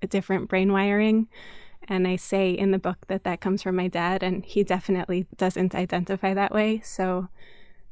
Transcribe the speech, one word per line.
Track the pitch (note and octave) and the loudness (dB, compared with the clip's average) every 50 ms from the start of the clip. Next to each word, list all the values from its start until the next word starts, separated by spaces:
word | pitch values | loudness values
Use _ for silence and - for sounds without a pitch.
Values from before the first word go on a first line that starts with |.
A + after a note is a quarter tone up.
a | - | -6
different | - - G3 F#3 - F#3+ F3+ - - | -2 -2 -2 0 0 -2 -2 0 0
brain | - F#3 F#3+ G3 | 0 2 4 4
wiring. | G3 G3 G3 G3+ G3+ G#3 G#3+ A3 A3 A3 A3 - - - - - - - - - - - - - | 4 4 2 2 2 4 4 4 4 2 2 0 -6 -16 -18 -18 -18 -18 -18 -18 -18 -18 -8 -4
And | G3+ F#3 F#3 | 0 2 2
I | F3+ F#3 | 2 0
say | F#3 - - G3 F#3+ G3 F#3 | -2 -2 0 2 2 2 2
in | F3+ - G3 G3 | 2 2 2 2
the | F#3+ F#3+ | 2 2
book | - F3 F3+ - - - | 0 -2 -4 -4 -6 -6
that | G3 F#3 - | -6 -4 -2
that | F#3 F3 - | -4 -4 -2
comes | - F#3+ F#3+ G3+ | 0 0 0 0
from | - F#3+ F#3 | 0 0 0
my | F3+ F3+ F#3 | 0 0 0
dad, | - E3+ E3+ F3 F#3 F#3+ | 0 0 0 2 0 0
and | F#3 F#3 F#3 G3 - | 0 0 -2 -2 -6
he | - - G3+ G3+ | -2 0 2 2
definitely | - F3+ F#3 - - G3 F#3 E3+ - F3+ F3+ F#3 - - | 2 2 -2 2 0 0 0 0 -2 -2 -2 -2 -4 -4
doesn't | - F#3+ F#3 - - F#3 F#3 - | 0 0 0 2 2 0 0 0
identify | - F3+ F3 - F3 F3 - G3 F#3+ - F#3+ F#3+ | -2 -2 0 0 -2 0 -2 -4 -2 0 0 2
that | G3 G3+ - - | 2 0 2 2
way. | G#3+ G#3+ G#3+ A3 A3 - | 2 2 2 0 -2 -4
So | - - - F#3 F#3 F#3 F#3 F#3 - - - - - - - - - - - - - | -8 -4 -2 0 0 0 -2 -2 -6 -10 -16 -18 -18 -18 -20 -20 -20 -20 -20 -20 -18